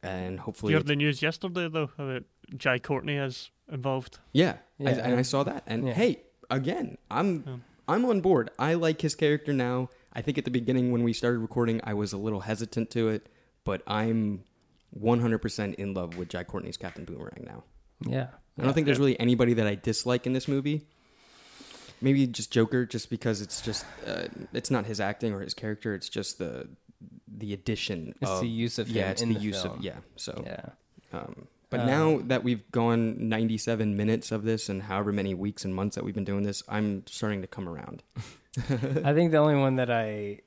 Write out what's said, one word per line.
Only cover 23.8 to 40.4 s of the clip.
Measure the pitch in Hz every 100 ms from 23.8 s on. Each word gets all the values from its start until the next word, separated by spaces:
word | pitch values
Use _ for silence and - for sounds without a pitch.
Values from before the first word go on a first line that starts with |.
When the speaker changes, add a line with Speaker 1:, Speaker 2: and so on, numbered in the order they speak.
| - - -
Speaker 1:
uh, | 85 87 - -
it's | 120 -
not | 127 104
his | 104
acting | 101 104 117
or | 101
his | 98
character. | - 110 107 113
It's | 98 -
just | - 98 -
the, | 85 64 58 - _ - 95 - -
the | 104 107
addition | 98 - 110 - 92 80 -
Speaker 3:
It's | 95
Speaker 1:
of | 92
Speaker 3:
the | 92
use | 113 117 -
of | 107
Speaker 1:
yeah, | 110 95
Speaker 3:
him |
Speaker 1:
it's | 95
Speaker 3:
in | 117
Speaker 1:
the | 107
Speaker 3:
the |
Speaker 1:
use | 104 98
Speaker 3:
film. | 90 -
Speaker 1:
of, |
yeah. | 92 - - -
So, | - -
Speaker 3:
Yeah. | - - - - _ - _
Speaker 1:
um, | - - - - _ _
but | 131
Speaker 3:
Uh, | 123
Speaker 1:
now | 139 160 147
that | 120 127
we've | 123 117 -
gone | 123 117 117 113 110 113
ninety-seven | 110 113 110 - 113 107 101
minutes | 104 113 -
of | 110
this | 110 110 -
and | 95
however | 101 98 104
many | 101 98 90
weeks | 101 -
and | 98 92
months | 101 -
that |
we've | - 101
been | 98
doing | 98
this, | 101 98 -
I'm | 104 104 98 -
starting | - 110 104
to | 92
come | - 92
around. | 82 - - _ - - - _ -
<laughs> | - 127 135 139 143
Speaker 3:
I |
think | 147 170
the | 156
only | 151 143
one | 135 131
that | 123
I | 117 110 107 104 104